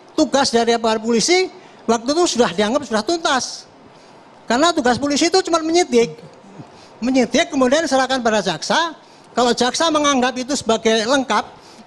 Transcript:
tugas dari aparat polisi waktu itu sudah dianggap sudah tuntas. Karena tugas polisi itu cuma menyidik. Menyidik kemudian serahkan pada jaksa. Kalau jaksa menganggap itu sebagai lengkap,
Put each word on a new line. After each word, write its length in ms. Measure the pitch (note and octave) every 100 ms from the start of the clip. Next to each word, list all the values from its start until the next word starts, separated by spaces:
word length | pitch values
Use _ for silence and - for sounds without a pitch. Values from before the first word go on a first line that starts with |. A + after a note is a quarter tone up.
| -
tugas 400 | - D4 C4+ C4
dari 240 | A#3 A#3 A#3
aparat 240 | A3+ A3
polisi 480 | A3+ A#3 A#3+ F#4 F#4 - - - -
waktu 200 | A#3 A#3+
itu 240 | D#4 E4+ A3+
sudah 160 | G#3+
dianggap 320 | E3+ G#3 C#4+
sudah 160 | C#4 A3
tuntas. 640 | A3 E4+ E4 C4 - - - - - - - - - -
Karena 280 | - A#3+ E4+
tugas 280 | E4 B3 A#3
polisi 320 | C#4+ C#4+ D#4
itu 80 | F#4 F#4
cuma 120 | E4
menyidik. 520 | D#4+ E4+ F4 A#3+ A#3 D3+ - - - - - - - -
Menyidik 480 | A#3 C4 A3+ C#4 E4+
kemudian 360 | C#4+ B3+ D4+ E4
serahkan 320 | C4 C4 C4
pada 240 | A#3 G#3+
jaksa. 480 | F#3 D#3 - B3+ E4 C#4+ - - -
Kalau 240 | - A#3+ A#3+
jaksa 320 | B3 - E4
menganggap 480 | D4+ D4 C4+ B3+ B3+
itu 160 | B3+
sebagai 560 | C#4+ - A3 A3 A3+ G#3+
lengkap, 360 | C#4 - G#3+ B3 - - -